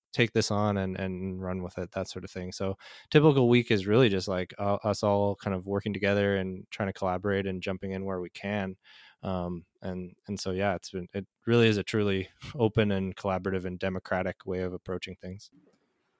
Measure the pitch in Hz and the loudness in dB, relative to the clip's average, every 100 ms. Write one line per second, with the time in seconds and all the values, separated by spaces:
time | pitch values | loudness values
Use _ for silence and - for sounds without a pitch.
0 | _ - 117 113 - 104 104 101 92 92 | _ 0 2 2 0 0 2 0 -2 -4
1 | 92 92 95 92 92 92 90 - 87 95 | -6 -4 -6 -6 -6 -6 -6 -8 -6 -6
2 | 92 95 90 92 90 - 95 98 - - | -6 -8 -10 -10 -10 -4 -4 -4 -10 -20
3 | - 156 156 139 120 123 120 107 95 110 | 2 6 8 8 8 6 6 2 4 6
4 | 123 95 95 92 92 - 101 101 107 101 | 6 4 0 -2 -4 -4 -2 0 0 0
5 | 104 101 101 98 104 92 98 98 107 98 | 2 4 2 0 -2 -4 -2 -2 -2 0
6 | 98 101 101 98 95 92 - - 101 - | 2 4 4 2 -2 -6 -12 -6 -4 -2
7 | 95 92 101 98 98 92 98 92 98 95 | -2 -2 0 0 -2 -4 -6 -6 -6 -6
8 | 98 92 87 - 101 104 95 92 _ - | -4 -6 -6 -8 -4 -2 -4 -8 _ -20
9 | - _ 95 92 87 87 - _ 98 90 | -20 _ -6 -4 -4 -6 -12 _ -10 -8
10 | 90 - - 98 95 92 101 87 - 95 | -10 -14 -10 -6 -4 -2 0 -2 -6 -10
11 | 87 101 92 _ - 120 113 104 - 110 | -8 -8 -10 _ 2 6 6 4 0 0
12 | 104 95 95 _ - 147 110 113 104 98 | 0 0 -4 _ -14 0 2 4 2 2
13 | 95 - 101 92 95 95 90 90 95 92 | -2 -4 -4 -2 -2 -4 -4 -4 -4 -4
14 | - 92 92 - - 92 92 90 - 92 | -2 -2 -2 -6 -6 -4 -4 -6 -8 -8
15 | - 92 92 98 - _ _ _ _ _ | -8 -12 -14 -14 -16 _ _ _ _ _
16 | _ _ | _ _